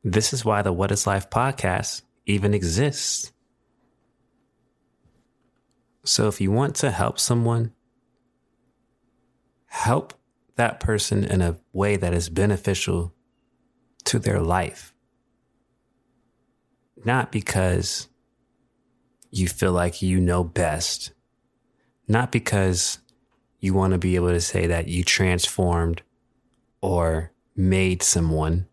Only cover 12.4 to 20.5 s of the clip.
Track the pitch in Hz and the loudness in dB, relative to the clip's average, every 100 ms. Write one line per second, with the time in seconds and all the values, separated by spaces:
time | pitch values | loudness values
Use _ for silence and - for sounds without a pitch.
12.4 | 101 98 - 95 - 85 87 _ _ _ | 2 2 -2 -2 -2 -2 -4 _ _ _
13.4 | _ _ _ _ _ _ - 120 - 101 | _ _ _ _ _ _ -2 0 0 0
14.4 | 85 92 85 - - _ _ _ _ _ | 2 0 -2 -8 -20 _ _ _ _ _
15.4 | _ _ _ _ _ _ _ _ _ _ | _ _ _ _ _ _ _ _ _ _
16.4 | _ _ _ _ _ - 110 127 - 110 | _ _ _ _ _ -6 0 0 0 -4
17.4 | 101 98 92 90 87 - - _ _ _ | -2 0 2 2 -2 -6 -10 _ _ _
18.4 | _ _ _ _ _ _ _ _ _ 98 | _ _ _ _ _ _ _ _ _ -2
19.4 | 90 - 95 90 87 - 92 92 90 87 | -2 0 0 2 0 0 0 2 2 2
20.4 | 87 | 0